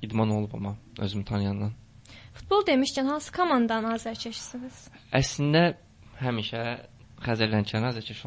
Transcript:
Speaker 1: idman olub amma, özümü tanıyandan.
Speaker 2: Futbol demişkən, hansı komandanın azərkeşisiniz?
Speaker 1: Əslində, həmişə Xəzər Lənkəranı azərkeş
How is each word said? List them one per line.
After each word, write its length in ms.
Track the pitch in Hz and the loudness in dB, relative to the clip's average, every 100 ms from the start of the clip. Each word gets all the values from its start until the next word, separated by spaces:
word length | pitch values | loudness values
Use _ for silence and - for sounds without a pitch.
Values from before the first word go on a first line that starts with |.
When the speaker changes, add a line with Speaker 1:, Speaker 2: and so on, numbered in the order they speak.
Speaker 1:
idman 280 | 110 110 110 | -2 2 2
olub 220 | 107 104 | 2 -2
amma, 220 | 110 101 104 - - | -4 -6 -8 -12 -6
özümü 260 | 101 101 | -4 -4
tanıyandan. 480 | 98 101 98 101 107 - - - - - - - | -2 -2 0 -2 -4 -6 -16 -20 -20 -20 -20 -12
Speaker 2:
Futbol 260 | - 403 392 | 0 2 4
demişkən, 420 | 262 269 - 262 | 2 2 0 -2
hansı 220 | 294 - | -2 -4
komandanın 640 | - 359 262 226 226 226 226 | 0 2 4 2 0 -2 -4
azərkeşisiniz? 880 | 233 - 233 220 - 247 254 - - - - 131 | -6 -8 -8 -10 -12 -12 -14 -16 -20 -20 -2 0
Speaker 1:
Əslində, 440 | 131 - 143 156 175 - - - - - | 2 0 4 6 6 2 -12 -20 -20 -6
həmişə 420 | 127 113 104 113 117 120 - - - - | -2 -2 -2 -4 -4 -6 -12 -20 -20 -8
Xəzər 260 | 120 110 110 | -2 2 4
Lənkəranı 400 | 107 101 110 123 | 4 2 0 0
azərkeş 320 | 117 - 107 | -2 -8 -10